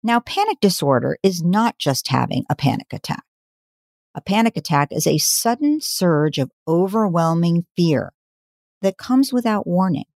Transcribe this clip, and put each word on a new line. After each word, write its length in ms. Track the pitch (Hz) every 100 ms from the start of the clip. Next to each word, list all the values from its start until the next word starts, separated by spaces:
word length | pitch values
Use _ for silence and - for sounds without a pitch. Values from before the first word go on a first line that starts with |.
Now, 180 | 220 240
panic 400 | - - 415 294
disorder 560 | 202 175 139 131 131 156
is 220 | 196 180
not 340 | 170 196 233 -
just 300 | - 131 -
having 360 | 127 127 - -
a 60 | -
panic 360 | 139 - -
attack. 300 | 156 - - - _ _ _ _ _ _ _ _
A 60 | -
panic 380 | - 202 226 196
attack 320 | - 147 147
is 160 | 151 156
a 100 | 151
sudden 600 | - - 233 247 294 311
surge 580 | - - 180 151 151 147
of 140 | 131 _ -
overwhelming 1000 | 165 190 214 214 170 165 165 170 170 170 -
fear 340 | 170 135 - _ _ _ _ _ _ _
that 160 | 190 190
comes 340 | - 254 269
without 340 | 247 233 208 -
warning 380 | 175 190 165 -